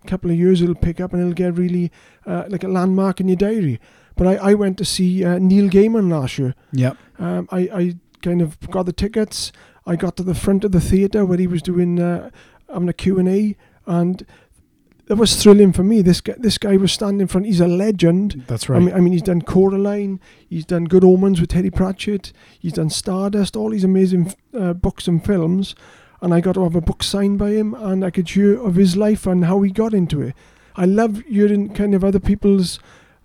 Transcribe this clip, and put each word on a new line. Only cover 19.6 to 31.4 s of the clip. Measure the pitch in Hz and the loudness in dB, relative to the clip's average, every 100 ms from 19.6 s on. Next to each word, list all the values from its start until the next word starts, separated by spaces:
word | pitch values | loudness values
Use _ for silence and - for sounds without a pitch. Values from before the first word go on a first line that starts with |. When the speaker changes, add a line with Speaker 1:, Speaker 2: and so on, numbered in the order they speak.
| 196 196 202 208 202 190 - _ _ | 2 0 -2 -4 -6 -8 -12 _ _
Speaker 1:
he's | 165 | -10
done | 156 175 | -4 -4
Good | 170 185 | 2 6
Omens | 185 185 196 180 | 6 6 4 0
with | - | 0
Terry | 175 190 | 0 -2
Pratchett, | - 185 190 - 202 - - _ _ | -2 -4 -4 -6 -6 -8 -20 _ _
he's | 170 | -8
done | 151 160 | -4 -4
Stardust, | - - 185 196 208 190 220 | -4 -6 -4 -2 -2 -2 -4
all | 214 | -4
these | 214 | 0
amazing, | 185 190 185 185 170 - _ 247 | 2 2 2 2 -2 -6 _ -6
uh, | 180 | -6
books | 175 196 - - | -2 -4 -4 -2
and | 170 | -2
films. | - 196 160 185 196 - - - _ _ | 0 -2 0 -2 -4 -10 -20 -20 _ _
And | 180 | -2
I | 175 | 0
got | 180 | 0
to | 185 | -2
have | 180 170 | -2 -2
a | |
book | 165 - | -2 -4
signed | - 202 202 202 | -6 -2 -2 -2
by | 202 | -2
him, | 214 214 | -2 -4
and | 233 208 190 | -6 -4 -4
I | 190 | -2
could | 190 170 | -4 -2
hear | 196 202 220 | 2 4 2
of | 233 175 | 0 2
his | 196 180 | 2 4
life | 214 214 190 | 2 0 0
and | 180 170 | 0 2
how | 196 | 2
he | 196 | 0
got | 190 220 | 0 0
into | 214 165 147 | 0 0 -2
it. | 131 - _ _ _ - | -6 -8 _ _ _ -2
I | |
love | 180 202 226 208 302 | 0 2 0 -4 -4
hearing | 202 | 2